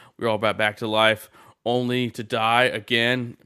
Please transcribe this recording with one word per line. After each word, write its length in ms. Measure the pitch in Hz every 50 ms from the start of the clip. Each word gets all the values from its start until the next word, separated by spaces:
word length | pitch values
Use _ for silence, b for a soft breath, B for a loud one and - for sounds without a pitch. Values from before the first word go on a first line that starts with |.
| B B B -
we're 120 | 117 113
all 80 | 107 101
brought 200 | 113 107 95 101
back 200 | 107 107 104 -
to 100 | 117 110
life, 420 | 107 107 110 110 110 107 - - B B B B B B -
only 440 | 113 120 123 123 123 123 127 123 113
to 120 | - - 107
die 400 | - 123 113 110 113 117 123 127
again. 720 | 123 87 110 107 - 120 117 117 120 127 127 120 120 - _ _